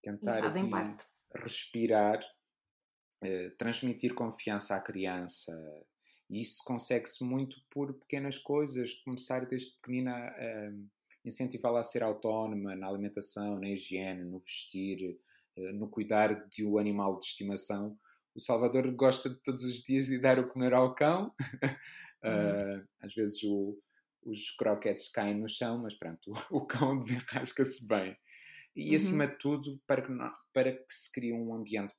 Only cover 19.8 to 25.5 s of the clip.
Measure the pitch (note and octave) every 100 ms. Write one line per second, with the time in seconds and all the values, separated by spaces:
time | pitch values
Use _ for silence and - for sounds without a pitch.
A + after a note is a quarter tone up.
19.8 | - C3+ C3 B2+ C3 B2+ B2 - B2+ B2
20.8 | B2+ B2+ D3 F3 G#3+ - C#3 C3 C3+ -
21.8 | - - - _ A2 G#2+ G#2 G2+ G2 G2
22.8 | F#2+ _ G2+ A2+ G#2 G#2 G#2+ G2+ G2 G2+
23.8 | _ _ _ _ - G#2+ - - A2+ G#2
24.8 | A2 G2 - - G#2 G#2 A2